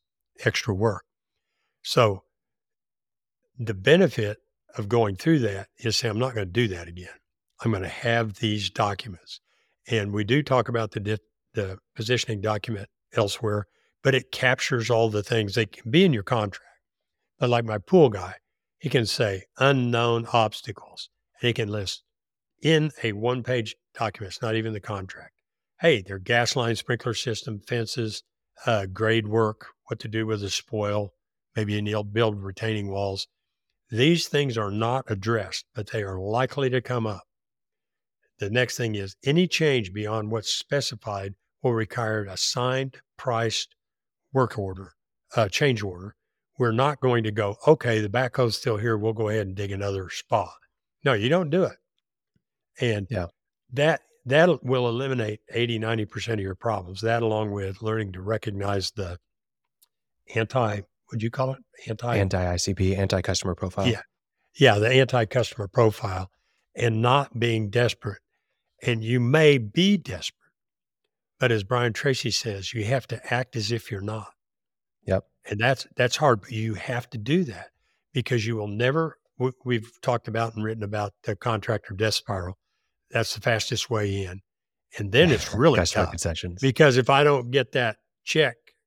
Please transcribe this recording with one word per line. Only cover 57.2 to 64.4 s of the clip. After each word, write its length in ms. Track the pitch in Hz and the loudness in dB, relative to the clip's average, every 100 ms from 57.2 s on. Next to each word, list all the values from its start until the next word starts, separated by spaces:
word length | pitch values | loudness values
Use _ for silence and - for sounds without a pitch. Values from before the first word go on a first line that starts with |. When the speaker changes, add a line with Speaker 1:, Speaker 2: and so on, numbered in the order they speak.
Speaker 1:
along 280 | 113 110 107 | 0 0 -2
with 300 | 101 95 95 | -4 -6 -6
learning 300 | 110 110 101 | -4 -4 -4
to 80 | 92 | -6
recognize 720 | 95 110 - 98 101 101 92 | -6 -4 -4 -6 -2 -2 -4
the 260 | - 90 87 _ _ _ _ _ _ _ _ _ _ - 113 | -6 -10 -10 _ _ _ _ _ _ _ _ _ _ -6 -2
anti, 460 | 110 131 113 101 - _ _ | 0 2 0 -2 -8 _ _
what'd 160 | 117 | -6
you 60 | 110 | -4
call 220 | 127 131 | -2 -4
it? 60 | 135 - - - | -4 -12 -14 -10
Anti 300 | 107 120 107 | -6 -2 0
Speaker 2:
Anti-I 400 | 95 98 90 90 | 2 0 0 -2
C 160 | - | -2
P, 220 | 95 95 95 | 0 2 2
anti-customer 600 | 95 95 92 92 95 87 | 2 0 0 -2 -2 -4
profile. 320 | 95 95 98 | -4 -4 -4
Speaker 1:
Yeah. 140 | 110 - _ _ _ | -4 -10 _ _ _